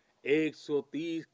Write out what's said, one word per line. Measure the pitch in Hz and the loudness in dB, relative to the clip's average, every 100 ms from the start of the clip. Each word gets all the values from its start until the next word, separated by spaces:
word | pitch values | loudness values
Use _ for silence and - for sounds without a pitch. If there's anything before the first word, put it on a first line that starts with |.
| _ _ | _ _
एक | 127 151 156 135 | 2 2 2 -2
सौ | - 147 | -2 -2
तीस | 143 143 165 165 156 | 0 -4 -4 -4 -8